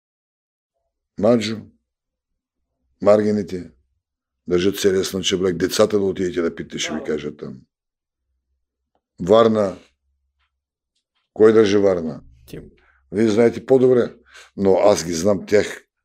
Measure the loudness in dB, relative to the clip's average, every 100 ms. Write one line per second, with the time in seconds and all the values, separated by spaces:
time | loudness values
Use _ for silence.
0 | _ _ _ _ _ _ _ _ _ _
1 | _ -2 0 0 -2 -10 -14 _ _ _
2 | _ _ _ _ _ _ _ _ _ -4
3 | 2 2 2 -2 -4 -10 -14 _ _ _
4 | _ _ _ _ -4 0 0 0 0 0
5 | -2 -6 -4 -2 -2 -2 -2 0 0 0
6 | -2 -4 -6 -4 -6 -8 -12 -10 -10 -8
7 | -8 -8 -8 -14 -16 -18 _ _ _ _
8 | _ _ _ _ _ _ _ _ _ _
9 | _ -6 2 4 4 2 -2 -6 _ _
10 | _ _ _ _ _ _ _ _ _ _
11 | _ _ _ 2 4 6 4 2 2 0
12 | -4 -12 -18 _ -20 -20 -20 _ _ _
13 | _ -2 0 2 2 0 2 4 4 2
14 | 0 -6 _ -20 -16 -2 2 4 2 0
15 | -2 -4 -2 -2 0 0 0 -8 _ _